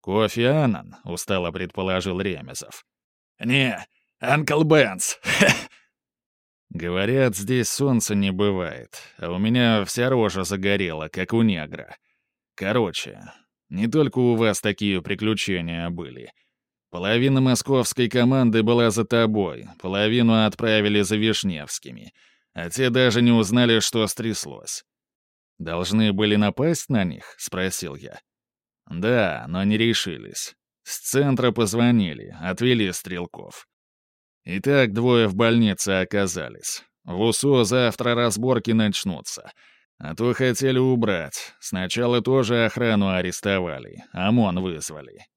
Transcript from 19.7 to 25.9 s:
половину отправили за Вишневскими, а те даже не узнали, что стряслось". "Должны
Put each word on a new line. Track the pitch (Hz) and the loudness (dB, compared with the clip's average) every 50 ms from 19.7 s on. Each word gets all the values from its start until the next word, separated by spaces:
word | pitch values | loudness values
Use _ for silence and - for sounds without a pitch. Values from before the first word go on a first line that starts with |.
| - _ | -20 _
половину | - 92 95 101 104 107 113 123 120 113 113 113 110 | -8 -4 -2 0 2 2 4 4 4 4 4 4 4
отправили | 107 101 - - 113 110 107 104 104 104 104 | 2 0 0 0 2 2 2 2 4 2 2
за | 101 90 110 107 | 2 2 0 0
Вишневскими, | 107 113 107 - - 98 87 76 73 71 - - - 67 62 57 53 - _ _ _ _ _ _ _ _ _ | 0 0 0 0 -2 -4 -4 -6 -8 -10 -10 -12 -12 -14 -18 -18 -20 -20 _ _ _ _ _ _ _ _ _
а | 87 85 85 | -10 -10 -8
те | - 127 131 127 | -2 0 0 2
даже | 117 127 127 123 104 120 | 4 4 4 4 4 4
не | 120 120 | 4 6
узнали, | 120 117 110 92 107 123 123 120 117 113 | 6 6 4 4 2 2 4 4 4 4
что | 101 - - 117 110 98 | 2 0 0 0 0 0
стряслось". | - - 101 113 107 - - 76 65 50 - - - - - _ _ _ _ _ _ _ _ _ _ _ _ _ _ _ | -2 -4 -4 -6 -4 -6 -8 -12 -14 -16 -14 -12 -14 -14 -14 _ _ _ _ _ _ _ _ _ _ _ _ _ _ _
"Должны | 87 80 82 85 92 90 | -8 -6 -4 -4 -2 0